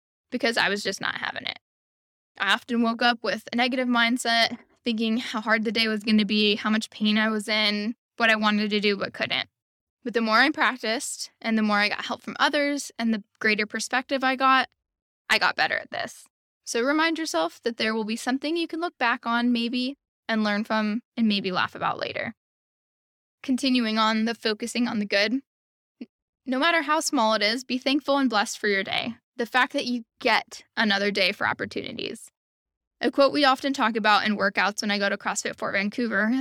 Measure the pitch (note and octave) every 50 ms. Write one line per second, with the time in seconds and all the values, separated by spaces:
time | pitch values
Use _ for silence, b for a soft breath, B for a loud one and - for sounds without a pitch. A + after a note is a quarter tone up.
0 | _ _ _ _ _ - B3 B3 - A#3 A3+ G#3+ F3 F#3 G3+ G3+ - G3 G3 -
1 | - - - - - - - - - - - - _ _ _ _ _ _ _ _
2 | _ _ _ _ _ _ _ - G3+ G3 G#3 A#3 - - A#3 A#3 A#3 A3+ A3+ A3+
3 | B3 A#3+ A#3+ - - G3+ G3 A3 - - - A#3+ B3+ B3+ C4+ C4 B3+ B3 A#3+ A#3
4 | A#3 A#3 B3 B3 - A#3 A#3 A#3 A3+ - A#3+ - - _ _ _ - A#3+ A3+ G#3+
5 | A3+ A3 A3 B3 - - - G#3+ G#3+ A3 A3 A3+ G#3+ A#3 G#3 A3+ A3+ A3 G#3+ G#3
6 | G3+ A#3 G#3+ G#3+ G#3 G3 G#3+ G#3+ G#3 G#3 G#3 - - G#3+ G#3+ A3 - - - -
7 | G#3+ G#3+ G#3+ A3 G#3+ A3 A3 G#3+ G#3 A3+ G#3+ G#3+ G#3+ G#3 G#3 G#3 G#3 A#3 A#3 _
8 | _ _ _ - A#3 A3+ A3 G#3+ G#3+ G#3+ G#3+ G#3 G#3+ G#3 G#3+ G#3 G3+ G#3 G3+ G3
9 | - - - - - - B2 C3 - _ _ _ _ _ _ _ _ _ _ _
10 | - A#3+ G3+ A#3 A3+ A3 G#3+ A#3 C4 D#4 D4+ D#4 B3+ A3 B3+ - - A3 A3+ C#4+
11 | - - - - - - _ - - A3+ A3 A3 G#3+ G#3 G#3 G3+ G#3 G3+ - -
12 | - - A#3 - - A3 - - - D4+ D#4 D4 C#4+ C#4+ C#4+ C#4 - - - -
13 | A#3 A3+ A3 G3+ - _ _ - - G#3+ G#3+ G3+ G#3+ - - A3 - - - B3+
14 | - - C#4 B3+ C4 C4 C4 B3+ C4 C4 C4 C4 - - _ _ _ _ _ _
15 | _ _ _ _ _ - A3 G#3+ G3 C3+ - - - - - - - - - -
16 | - - - - - _ _ _ _ _ _ _ - - - A#3 A#3+ C#4 D4+ D#4
17 | D#4+ E4 D#4+ D#4+ D#4+ - - D#4+ E4 E4+ - - - A#3 A#3 - A3 A3 A3 A3+
18 | G#3+ G#3+ A3+ - - B3 B3+ C4+ - D4 E4+ E4+ E4 - E4+ D#4+ F4 F4 _ -
19 | B3+ A#3 C4 B3+ - A#3 A#3 A#3+ A#3+ B3 A#3+ A#3 A#3 A#3 - B3 B3 C4 C#4+ _
20 | _ _ _ _ - - A3+ A3 G#3+ G#3 G3+ G#3 A3 - A3 A3 G#3+ G#3 G#3 A#3+
21 | _ _ - A#3+ A3+ G#3+ G3+ G3 - F#3 F3+ C#3+ A2+ - - - E3 D#3+ - -
22 | - - - - - A3+ - _ _ _ _ _ _ _ _ _ _ _ _ _
23 | _ _ _ _ _ _ _ _ - - B3+ - C#4+ C4 B3+ B3 A#3 A3 A3 A3+
24 | A3 A3 A3+ A3 A3 A#3 A3+ - - A3 G#3+ - A#3 A3+ - A#3 A#3+ A3+ A3+ G#3
25 | G#3 G3+ G#3 G3+ G#3 A3 B3+ C4+ _ _ _ _ _ _ _ _ _ _ _ -
26 | B3 _ _ _ _ _ _ _ - B3+ B3+ C4 D4+ E4+ E4+ E4 C#4 D4 D4+ D#4+
27 | - - D4+ C4 A3 A3 A3 G#3 G#3 G#3+ A#3 C4+ - - A#3+ B3+ - C4+ C4+ D4+
28 | - C#4 C#4 C#4 C4+ A#3+ A3 G3+ A#3 - - - - G#3 G3 G3 - - - -
29 | - A#3 A3+ - _ _ - B3 A#3 - - B3+ C4 - - C#4+ G3+ B3 B3 A#3+
30 | - _ _ - - A#3 A3 - - - - - - _ - - A3+ G#3 G3 G3
31 | G3+ G3+ G3 G3 F#3 F3+ G#3 - - - - - G2+ G#3+ - - - - - -
32 | - - A#3 - - - _ _ _ _ _ _ _ _ _ _ _ _ _ -
33 | - - - C#4+ C#4 - - D4 C#4 C4 C4 - - C#4 C4+ C#4+ A3+ A3+ A3 A3
34 | G#3 G#3+ G#3 - - G#3+ G#3 G3 G3 G3 G3+ G#3+ F#3 G3+ G#3 - A3+ G#3 G3+ G3+
35 | G3+ G3 G3+ - - G3+ G3+ - - G#3+ - - A3 G3 G3+ G3 G3 G#3 - B3+
36 | A#3+ A3 G#3+ G3 G#3+ A3 B3+ C4